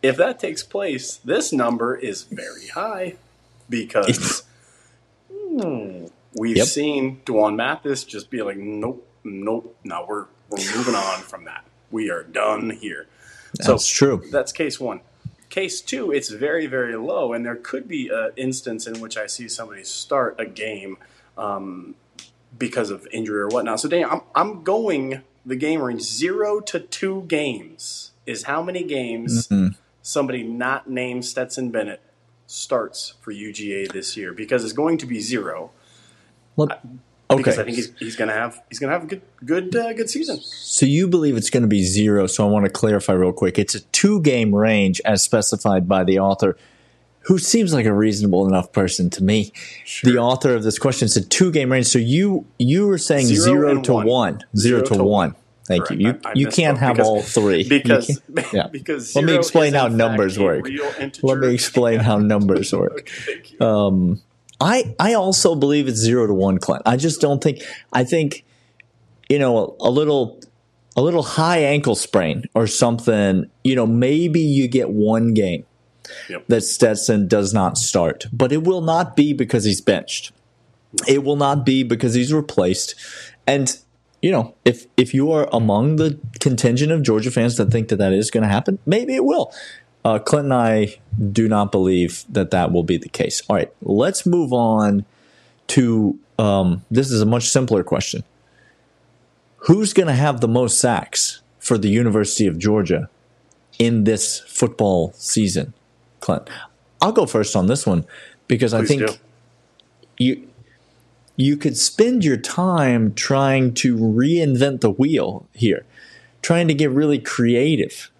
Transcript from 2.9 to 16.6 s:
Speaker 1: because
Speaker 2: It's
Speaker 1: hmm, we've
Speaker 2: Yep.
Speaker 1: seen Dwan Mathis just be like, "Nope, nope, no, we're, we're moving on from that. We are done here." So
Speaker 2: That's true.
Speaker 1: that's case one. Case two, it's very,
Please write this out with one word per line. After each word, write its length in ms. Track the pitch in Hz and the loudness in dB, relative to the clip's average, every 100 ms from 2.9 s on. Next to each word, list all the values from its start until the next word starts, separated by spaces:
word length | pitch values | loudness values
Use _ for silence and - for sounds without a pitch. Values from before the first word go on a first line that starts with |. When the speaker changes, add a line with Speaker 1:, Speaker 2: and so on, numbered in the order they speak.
| 196 180 - _ _ _ _ _ | -8 -10 -12 _ _ _ _ _
Speaker 1:
because 380 | 120 107 110 98 | -8 -4 -2 0
Speaker 2:
It's 340 | - - - - _ _ _ _ _ _ _ _ | -2 -4 -8 -10 _ _ _ _ _ _ _ _
Speaker 1:
hmm, 760 | 392 403 294 180 127 101 90 85 _ _ | -16 -8 -6 -6 -8 -10 -16 -20 _ _
we've 220 | 120 113 110 | -6 -2 2
Speaker 2:
Yep. 100 | 123 | 0
Speaker 1:
seen 540 | 147 147 143 131 131 | 0 -4 -2 -4 -8
Dwan 320 | - 110 107 107 | -4 0 0 0
Mathis 480 | 123 151 143 131 | -6 -6 -6 -8
just 260 | - 104 - | -8 -16 -12
be 120 | 123 | -8
like, 140 | 101 98 | -8 -8
"Nope, 500 | 101 107 113 131 - _ | -10 -8 -8 -10 -18 _
nope, 520 | 110 98 101 113 - _ | -16 -10 -6 -6 -8 _
no, 200 | 98 87 90 | -12 -12 -8
we're, 180 | 104 98 _ _ | -10 -12 _ _
we're 260 | 101 98 113 | -10 -6 -4
moving 180 | 123 | -2
on 260 | 107 98 92 | -2 -4 -8
from 240 | - 92 | -10 -20
that. 200 | 82 - _ _ _ | -18 -20 _ _ _
We 200 | 113 104 | -8 -6
are 120 | 85 | -8
done 480 | 82 82 107 107 113 | -10 -4 -4 -4 -6
here." 360 | 107 104 76 - _ - - - - | -10 -12 -14 -18 _ -20 -20 -20 -6
So 120 | - | 0
Speaker 2:
That's 160 | - - | 0 0
true. 340 | - 139 113 - | 0 0 0 -4
Speaker 1:
that's 220 | 139 123 | -6 -6
case 260 | - 151 - | -8 -8 -6
one. 220 | 120 95 _ _ - _ _ | -10 -12 _ _ -20 _ _
Case 320 | - 190 - | -8 -8 -10
two, 300 | - 269 208 | -10 -8 -4
it's 160 | 143 127 | -4 -6
very, 380 | 107 143 165 | -6 -4 -4